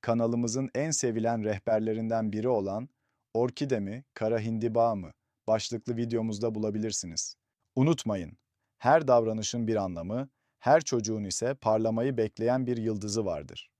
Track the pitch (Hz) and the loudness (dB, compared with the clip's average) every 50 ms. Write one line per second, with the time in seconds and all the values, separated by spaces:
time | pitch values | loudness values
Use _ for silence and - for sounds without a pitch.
0 | - - 117 117 117 117 117 117 120 113 110 131 135 127 _ 127 143 160 151 - | 0 0 0 2 2 0 0 0 -2 -2 -2 -4 -6 -4 _ -4 -2 -2 -2 0
1 | - 123 110 113 113 113 117 117 104 107 104 98 _ - 110 110 110 113 110 110 | 0 0 0 0 0 0 0 0 -2 -2 -2 -2 _ 0 0 0 0 0 -2 -2
2 | 113 113 113 113 110 107 101 107 107 127 127 110 98 98 95 107 123 139 _ _ | -2 -2 -2 0 -2 -2 -2 -2 0 2 2 2 0 -2 -4 -6 -8 -10 _ _
3 | _ _ _ _ _ _ _ 113 120 123 123 - 202 147 131 110 101 98 104 123 | _ _ _ _ _ _ _ 0 0 0 0 -4 -2 -2 0 -2 -2 -4 -8 -10
4 | 139 _ _ - 113 110 113 113 107 113 113 110 110 120 107 117 113 117 110 101 | -12 _ _ -4 -2 0 0 0 0 -2 -4 -2 -2 0 2 4 2 2 2 -2
5 | 90 78 - _ _ _ _ _ _ - 110 110 - - 117 110 - - 120 113 | -6 -10 -14 _ _ _ _ _ _ 0 0 0 0 -2 -6 -6 -4 -4 -2 -2
6 | 120 113 117 117 110 113 107 101 110 117 110 107 107 107 104 107 107 113 104 - | -2 0 0 -2 0 -2 -4 -2 -2 -2 -2 0 -2 -2 -2 -2 -4 -4 -4 -6
7 | - 90 80 - - - - _ _ _ _ _ _ _ _ - 131 156 165 - | -8 -6 -8 -8 -8 -8 -10 _ _ _ _ _ _ _ _ 2 4 4 4 2
8 | - 117 104 98 87 73 - _ _ _ _ _ _ _ _ _ - 120 143 165 | 0 -4 -4 -4 -4 -8 -12 _ _ _ _ _ _ _ _ _ 4 6 6 6
9 | 156 135 127 120 113 110 110 110 107 - - 120 117 110 110 107 98 92 87 85 | 6 6 6 6 6 4 -2 -2 -4 -4 -2 -2 0 0 0 0 0 -2 -4 -6
10 | 82 90 107 123 135 135 _ _ _ _ _ _ - 123 143 165 160 - - 120 | -6 -4 -4 -4 -6 -8 _ _ _ _ _ _ 2 4 6 6 4 4 -2 -2
11 | 107 110 110 107 104 95 90 - - 123 139 - - 113 110 107 113 113 110 113 | 0 0 -2 -2 -2 -4 -4 -2 -2 -2 -2 0 2 2 2 4 4 2 2 2
12 | 120 139 135 117 110 107 _ - 110 117 123 131 131 120 123 117 110 113 110 101 | 0 0 2 0 0 -2 _ -2 0 2 2 2 2 0 -2 -2 0 -2 -2 -2
13 | 101 104 101 113 107 95 85 78 73 67 - - - _ _ _ | -4 -2 -2 -2 0 -2 -4 -6 -8 -12 -14 -16 -16 _ _ _